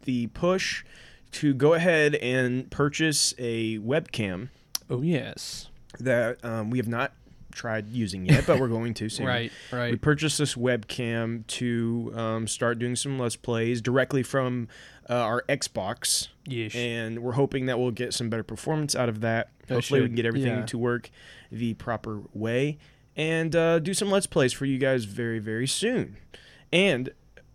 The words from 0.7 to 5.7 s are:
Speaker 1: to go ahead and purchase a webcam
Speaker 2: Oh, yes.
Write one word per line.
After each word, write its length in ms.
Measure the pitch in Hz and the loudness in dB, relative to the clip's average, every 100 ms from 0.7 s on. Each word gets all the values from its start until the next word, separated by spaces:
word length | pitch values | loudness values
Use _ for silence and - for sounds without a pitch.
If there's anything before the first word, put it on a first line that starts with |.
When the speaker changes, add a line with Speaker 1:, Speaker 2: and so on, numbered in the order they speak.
| - - - - - - | -6 -10 -20 -20 -20 -14
Speaker 1:
to 220 | - 147 131 | 0 2 4
go 180 | 143 | 6
ahead 400 | 170 175 160 151 147 | 6 6 6 4 2
and 540 | 123 127 123 127 131 | 2 2 2 0 -4
purchase 640 | - 143 143 160 143 - - | 0 0 2 2 2 0 0
a 400 | 120 113 113 110 | -4 0 -2 -2
webcam 720 | 107 151 - - 104 90 127 - _ - - | 0 0 -2 -4 -4 -4 -8 -16 _ -12 -6
Speaker 2:
Oh, 100 | 123 | -2
yes. 680 | 160 151 110 - - - - | 0 0 -2 -10 -12 -12 -14